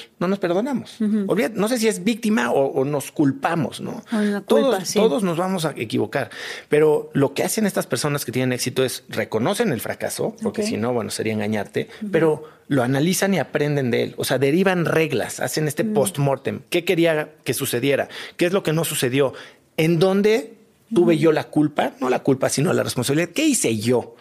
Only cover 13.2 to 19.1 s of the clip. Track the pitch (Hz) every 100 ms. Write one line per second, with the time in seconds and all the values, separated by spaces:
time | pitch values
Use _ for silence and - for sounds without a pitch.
13.2 | 196 190 131 151 147 143 127 120 117 -
14.2 | - 135 139 165 196 180 165 160 156 127
15.2 | 90 - 127 - 156 - 220 208 131 147
16.2 | 143 135 - 104 - 175 175 180 165 156
17.2 | 151 - - 127 139 123 135 135 95 -
18.2 | - - 175 190 - 160 165 151 131